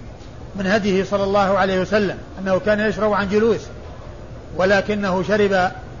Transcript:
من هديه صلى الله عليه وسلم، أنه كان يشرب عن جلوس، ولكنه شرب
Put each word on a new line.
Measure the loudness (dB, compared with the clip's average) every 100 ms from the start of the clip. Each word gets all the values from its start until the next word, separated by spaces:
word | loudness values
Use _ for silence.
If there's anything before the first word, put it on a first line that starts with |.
| -16 -16 -16 -16 -12 -6
من | 0
هديه | 2 2 2
صلى | 2 0
الله | 2 2 4 4
عليه | 2 2
وسلم، | 2 2 0 -2 -10 -8
أنه | 0 2
كان | 2 2
يشرب | 2 0 0
عن | 0 2
جلوس، | 2 4 2 -4 -14 -16 -14 -16 -16 -16 -16 -8 0
ولكنه | 2 4 2 -2 0 0
شرب | 2 2 4 2 0 -2 -12 -14